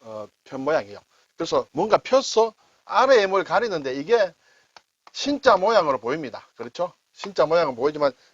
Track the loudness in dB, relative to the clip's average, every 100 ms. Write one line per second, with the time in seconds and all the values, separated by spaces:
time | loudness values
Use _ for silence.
0 | -16 -14 -14 _ -14 -8 -2 -2 -2 -12
1 | -20 _ _ -10 -4 -2 -2 -4 0 0
2 | 2 0 2 2 0 -2 _ _ -4 2
3 | 4 4 4 0 0 -2 -2 -4 -4 -6
4 | 0 2 2 -4 _ _ _ -20 _ _
5 | _ -8 -4 0 2 4 4 2 2 -2
6 | -4 -6 -6 -12 -18 -16 -14 -8 -8 -8
7 | _ -16 -6 0 2 2 0 0 -2 0
8 | -2 -2 _